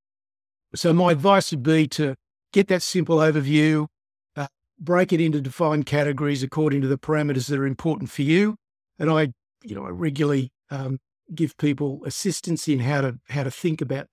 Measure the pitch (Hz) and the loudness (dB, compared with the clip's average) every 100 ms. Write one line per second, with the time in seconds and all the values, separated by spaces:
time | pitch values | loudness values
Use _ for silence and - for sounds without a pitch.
0 | _ _ _ _ _ _ _ - 175 165 | _ _ _ _ _ _ _ -4 2 4
1 | 180 156 185 196 - 156 127 160 156 - | 4 4 4 4 2 -2 2 2 2 0
2 | 147 131 _ _ _ 196 196 185 - 185 | -4 -4 _ _ _ 0 2 0 0 -2
3 | 160 160 156 151 135 151 151 156 151 _ | 2 4 4 2 2 4 4 2 -2 _
4 | _ _ _ - 139 _ _ - 156 175 | _ _ _ -10 -10 _ _ -10 0 2
5 | 185 170 165 147 131 - 165 151 139 147 | 2 2 2 0 -4 -2 0 0 0 0
6 | 147 143 147 143 131 - 151 139 135 139 | 0 0 -2 -2 -4 0 0 2 0 -2
7 | - 156 147 131 123 139 139 127 165 151 | -2 0 0 -2 -2 -2 -2 -2 -4 -4
8 | - - 139 170 208 214 _ _ _ - | -6 -2 2 4 2 -2 _ _ _ -4
9 | 160 156 151 - _ _ 233 98 - - | 0 2 0 -4 _ _ -14 -10 -10 -6
10 | 165 143 147 143 127 _ - 139 131 131 | -4 0 0 0 -2 _ -12 -10 -6 -8
11 | _ _ - 160 156 - 147 143 143 135 | _ _ -12 -4 -4 -2 -2 0 -4 -6
12 | - - 202 - - 160 - 139 123 143 | -10 -6 -4 -4 -4 -4 -2 -2 0 0
13 | 135 120 - 143 131 - 180 156 135 139 | -2 -4 -8 -6 -4 -4 -4 -2 -4 -6
14 | 143 | -8